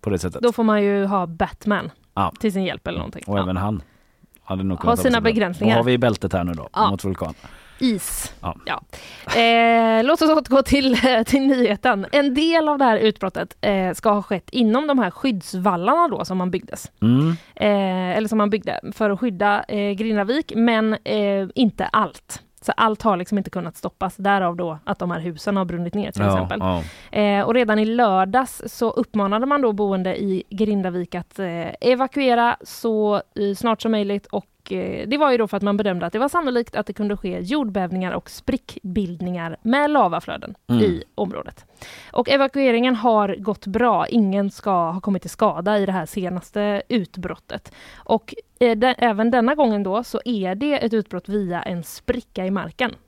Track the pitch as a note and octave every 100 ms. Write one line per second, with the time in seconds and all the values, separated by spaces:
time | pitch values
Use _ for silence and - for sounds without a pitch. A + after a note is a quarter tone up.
0 | - C3+ F#3 E3+ A#3+ A3+ A3+ G#3+ G3+ G3+
1 | G3 G3 F3 E3 F#3+ - - G3+ E3 -
2 | _ - - - A3 F#3+ F#3 - - -
3 | - - - G2+ F#2 F#2 G2+ G#2 - _
4 | _ _ _ _ - F#2+ F#2+ F2+ A3+ A#3+
5 | C4 A#3 A3+ A3+ F#3+ F3+ G#3+ A3 A#2+ B2
6 | A#2+ G#2 F#2+ F#2 F2 E2 - - G#3 G2
7 | G2 F#2 D#2 - - - - - C4 G#3
8 | - - - - - - - C3+ - -
9 | - - - - A#3 A#3 A#3 A#3 A3+ A3+
10 | A#3 E4 D#4+ D#4 B3+ C4 C4+ C#4 C4+ A#3+
11 | C4 A#3 A3+ C#4 C4+ C4 A#3+ G3+ B3+ G#3+
12 | F#3+ C#4+ C#4+ B3+ D#4+ E4 D#4 C#4+ C4+ G#3+
13 | A3 - F#3+ - F#3+ - G#3 G3 F#3 F3
14 | A3+ G#3 G3 F#3+ - - A3+ A3+ D4+ C4+
15 | G3+ - C4+ G#3 - F#3 F#3+ F3 F#3 D#4
16 | F4 G#3 - F#3 F3+ F3 - - - _
17 | G#2+ B2 D#3 E3 - - G#3 G3+ F#3+ F#3
18 | F#3 F3+ A3 A3 G#3 G#3 - - - -
19 | G#3+ G3 B3 F3+ G#3 G#3 - G#3 G3+ G3
20 | A3 G#3+ G3 C4+ D#4+ G#3+ A#3 A3+ A3 G#3+
21 | - G#3+ G3+ G3 F#3+ - A#3+ - F#3+ -
22 | F#3+ - _ - _ _ - - A3+ G#3+
23 | A3+ F#3 F3+ G3+ F#3 F#3+ E3+ - - _
24 | F#3+ - G3 G3+ F3+ F3 F3 D3+ - G3+
25 | F3+ F3 E3 D#3 - G3 F#3 E3+ F3 G3+
26 | G#3 - G2+ F#2+ F#2 G#2 F#2 F2+ D#2+ -
27 | - - G#3 G3+ G3+ A#3 A#3 G#3+ G#3+ A#3
28 | A#3 F#3+ F#3+ A#3 C4 - - - A#3 -
29 | B3 G#3+ G3 G#3+ C4 C#4+ B3+ G#3 G3+ F#3+
30 | F#3 - G3 F#3 - G3 G#3+ G#3 F#3 F3+
31 | F3+ F3+ E3+ - F#3+ E3+ E3 - - B3+
32 | C4+ C#4+ C4+ A#3+ A#3+ - - - A#3 A3
33 | G#3 G3+ - - G3+ G3 A#3 A3 A3+ G#3+
34 | G3+ G3+ - G3+ - _ - F#3+ F#3 F#3
35 | - C#4+ D4+ B3 G#3+ G3+ G3+ G3+ G#3 F3+
36 | F3 G#3+ C4+ F4 D4+ A#3+ A#3 - G#3+ G3+
37 | G#3 G3+ F#3+ F3+ F3+ D4 B3 G3 F3+ F#3
38 | F#3 - - - - C4+ - - F#3 F3+
39 | F#3+ F3 F3+ F3+ E3 E3 A3 C4 D4 D4
40 | G3+ E3 - E3 - G3+ - - G#3+ E3+
41 | - - G3+ - - - _ _ - -
42 | - - B3 C4+ C4+ C#4 C4+ A#3 B3 A#3+
43 | A#3 A3 G3+ G3 G#3 G3 - G#3 A#3+ F#3+
44 | E3 A#3+ G3+ G3 G3+ - - F#3 E3 F3+
45 | - F#3+ F3+ - G#3+ D#3 F3+ G#3+ G3 F#3+
46 | D#3 - F3+ F3+ - G#3 G#3 G3+ - A#3+
47 | F3+ - F3 D#3+ _ - - - - -
48 | - A3 - - - _ B3 A3 B3+ B3
49 | A#3+ G3+ A3+ B3 A3+ D4 C4+ G#3 F#3+ G3
50 | A#3+ - - A3+ F#3 G3 D4 C#4+ A3+ A3
51 | G3+ F3+ - G#3 F#3+ E3+ - F3 D#3+ -
52 | - - - - F#3 G3 E3+ - B3 -